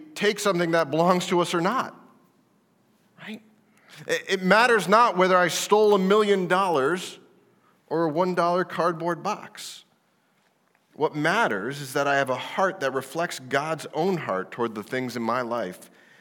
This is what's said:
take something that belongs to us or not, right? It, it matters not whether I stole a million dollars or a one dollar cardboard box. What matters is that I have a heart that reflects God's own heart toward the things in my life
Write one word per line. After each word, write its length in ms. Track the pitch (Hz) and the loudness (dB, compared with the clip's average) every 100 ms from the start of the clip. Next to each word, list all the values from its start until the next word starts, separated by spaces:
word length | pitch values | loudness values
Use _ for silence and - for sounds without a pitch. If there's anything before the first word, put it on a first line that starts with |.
| - | -12
take 240 | - 208 226 | -4 -2 0
something 340 | 208 175 170 | 0 0 2
that 200 | 165 151 | 0 0
belongs 340 | 156 170 180 180 | 2 2 2 2
to 120 | 175 | 0
us 160 | 170 175 | 0 0
or 60 | |
not, 380 | 175 247 - - - _ _ _ _ _ _ _ _ _ _ _ | 0 -2 -4 -10 -20 _ _ _ _ _ _ _ _ _ _ _
right? 220 | - 220 - _ _ _ _ - 156 | -16 -16 -18 _ _ _ _ -16 -6
It, 180 | 160 - | -4 -2
it 160 | 190 | -2
matters 440 | 185 208 247 226 170 | 4 6 6 4 4
not 300 | 214 240 180 | 4 4 4
whether 180 | 185 185 | 4 4
I 120 | 175 | 2
stole 480 | - - 208 214 202 | 0 2 4 6 4
a 40 | |
million 460 | 185 214 214 196 175 | 4 4 4 2 2
dollars 720 | 180 196 156 135 180 - - - _ _ _ _ _ - | 2 2 2 0 0 -6 -14 -20 _ _ _ _ _ -6
or 160 | 156 | -2
a 60 | 170 | -2
one 260 | 147 185 180 | 0 0 0
dollar 280 | 170 175 | 0 0
cardboard 600 | 180 - 170 160 170 165 | -2 -2 -2 -2 -4 -4
box. 640 | 165 214 - - - - - _ _ _ _ _ _ _ _ _ _ | -6 -8 -10 -16 -16 -18 -20 _ _ _ _ _ _ _ _ _ _
What 220 | - 151 151 | -4 -4 -2
matters 680 | 156 196 214 104 107 139 | 0 0 0 -2 -6 -8
is 120 | 135 | -6
that 140 | 143 143 | -2 0
I 100 | 139 | 0
have 120 | 135 | 0
a 60 | 123 | -4
heart 440 | - - 190 175 | -6 -2 -2 -2
that 120 | 143 | -4
reflects 460 | 135 135 160 170 - | -4 -6 -6 -6 -8
God's 480 | 131 139 156 160 - | -4 -4 -2 -6 -6
own 240 | 151 175 180 | -4 -2 -2
heart 340 | 127 95 92 | -2 -4 -6
toward 240 | - 117 107 | -6 -6 -6
the 80 | |
things 340 | 101 127 127 117 | -8 -6 -6 -6
in 60 | |
my 180 | 113 123 | -4 -4
life 480 | 120 120 95 90 - _ _ _ | -4 -6 -6 -10 -18 _ _ _